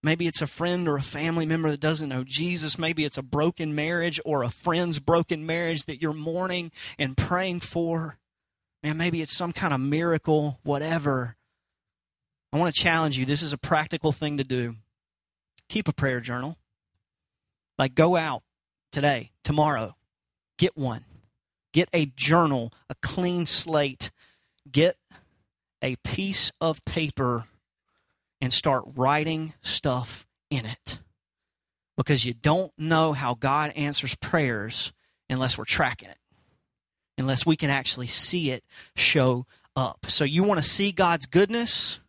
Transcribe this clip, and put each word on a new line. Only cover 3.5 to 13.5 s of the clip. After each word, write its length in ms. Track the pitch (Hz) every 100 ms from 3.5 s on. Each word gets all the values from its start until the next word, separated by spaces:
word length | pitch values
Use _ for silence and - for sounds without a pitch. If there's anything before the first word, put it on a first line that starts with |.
| - 160
marriage 460 | 147 156 175 170 147
or 180 | - 147
a 80 | 123
friend's 480 | - 175 165 175 151
broken 460 | 139 170 165 165 160
marriage 380 | 165 170 160 -
that 140 | 135
you're 120 | 160
mourning 580 | 151 151 170 185 180 170 - - -
and 180 | 139 131
praying 440 | - 180 190 175
for. 580 | - 170 170 165 160 - _ _ _ _ _ _
Man, 120 | 147 156
maybe 220 | 170 165
it's 160 | 156 -
some 160 | 175
kind 220 | 170 185
of 60 | 139
miracle, 800 | 135 151 170 160 - 156 147 131
whatever. 760 | 139 139 151 165 147 131 120 113 _ _ _ _ _ _ _ _ _ _ _
I 60 | 147
want 140 | 175
to 80 | 147
challenge 380 | 175 165 160 131
you. 60 |
This 180 | 131 147
is 100 | 160